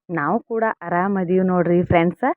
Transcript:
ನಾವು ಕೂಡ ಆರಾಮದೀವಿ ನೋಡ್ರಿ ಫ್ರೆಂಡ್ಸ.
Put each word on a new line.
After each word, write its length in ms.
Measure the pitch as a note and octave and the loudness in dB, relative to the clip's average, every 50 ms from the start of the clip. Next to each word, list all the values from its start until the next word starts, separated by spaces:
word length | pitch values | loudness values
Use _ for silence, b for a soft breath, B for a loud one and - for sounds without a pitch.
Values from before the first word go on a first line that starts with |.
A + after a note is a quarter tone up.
| _ - | _ -8
ನಾವು 300 | F3 D#3+ C#3+ D3+ G3 A#3 | -6 -4 -2 -2 -2 -4
ಕೂಡ 240 | - - A#3 A3 A3 A3 - - | -4 -4 -4 -2 -2 -2 -4 -4
ಆರಾಮದೀವಿ 680 | E3+ E3+ F3 F3 F#3 G3+ G3+ F#3+ F#3 E3 F#3 F#3 F#3+ | -6 -4 -2 -2 0 0 -2 -2 -2 0 0 0 2
ನೋಡ್ರಿ 360 | F#3 F3+ F3+ E3+ E3+ F3 F3 F3 | 2 2 2 2 2 2 2 2
ಫ್ರೆಂಡ್ಸ. 400 | - F3+ E3+ E3+ F3+ F3 - - C#4 - | 2 2 2 2 2 0 -2 -2 -4 -4